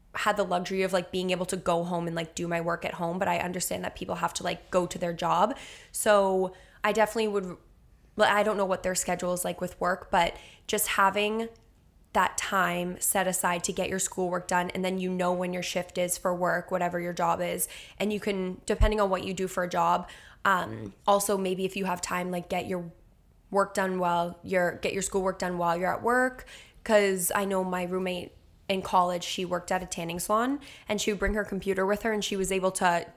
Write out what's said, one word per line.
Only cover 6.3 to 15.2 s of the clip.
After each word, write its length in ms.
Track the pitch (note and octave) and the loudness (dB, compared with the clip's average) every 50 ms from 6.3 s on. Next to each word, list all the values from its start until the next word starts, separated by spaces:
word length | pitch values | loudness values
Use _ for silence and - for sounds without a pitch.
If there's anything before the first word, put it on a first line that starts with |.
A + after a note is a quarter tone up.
| F#3+ F#3+ F#3 F#3 F#3 - - - - - - | 4 2 2 0 -4 -8 -20 -20 -12 -4 0
I 80 | G#3+ | 0
definitely 380 | G#3 A3 G#3+ G#3 - A3+ A3 G#3+ | 4 4 4 4 4 2 0 2
would, 280 | G3+ G3+ F#3 F3+ E3+ - - - - _ _ - - _ _ _ - | 2 0 -2 -4 -10 -12 -16 -20 -20 _ _ -20 -20 _ _ _ 2
well, 140 | - G#3+ - | 4 4 6
I 140 | G3+ G#3 G#3 | 6 4 4
don't 140 | G#3+ G#3+ G3 | 4 2 2
know 80 | G3 | 2
what 180 | F#3 F#3+ F3+ - | 2 0 0 0
their 120 | F#3 F#3 | -2 -2
schedule 380 | F3+ - - F3+ F3 F#3 F3+ F3+ | -2 0 -2 -2 -2 0 -2 -2
is 120 | E3+ - | -2 -2
like 160 | F3+ F3 - | -4 -4 -4
with 180 | F3+ F3 - - | -6 -8 -4 -2
work, 320 | - F3 F#3 F#3+ - - | 0 0 0 -2 -2 0
but 240 | - F#3 E3+ - - - - - - - - - | 2 2 2 2 0 -6 -14 -20 -20 -18 -8 -4
just 200 | - G#3 G#3 - | -2 -2 0 0
having 600 | - - G3 G3 F#3+ G#3 G#3 G#3 G#3+ A3 A3+ A3+ - - - _ - _ _ _ _ - - _ | 2 4 4 4 4 4 0 0 0 -2 -4 -4 -8 -16 -20 _ -20 _ _ _ _ -20 -12 _
that 260 | - G#3 F#3 - - - | 2 2 2 2 2 -2
time 580 | - - - F#3+ F3+ F3 F3 F3 F3+ F3+ F3+ - | -4 -2 0 2 2 2 2 0 -2 -4 -4 -2
set 260 | - - - G3+ F#3 | -2 0 2 2 2
aside 380 | F#3 F3+ - - F3+ F3 F3 E3+ | 0 0 0 0 0 0 0 -2
to 100 | - F#3 | -4 -2
get 160 | G3 F#3 - | -2 -2 -2
your 80 | F#3 F#3+ | -2 -2
schoolwork 500 | F#3 - - - F#3 F3 F3+ F3+ F3 - | -2 -4 -2 -2 -2 0 -2 -2 -2 0
done, 220 | F#3 F3+ F3+ F3+ - | 0 0 0 0 -2
and 100 | F#3+ F#3 | -2 -2
then 140 | F#3 F#3 F#3+ | -2 -2 -2
you 100 | F#3 F#3 | -2 -2
know 240 | F#3 F3+ | 0 0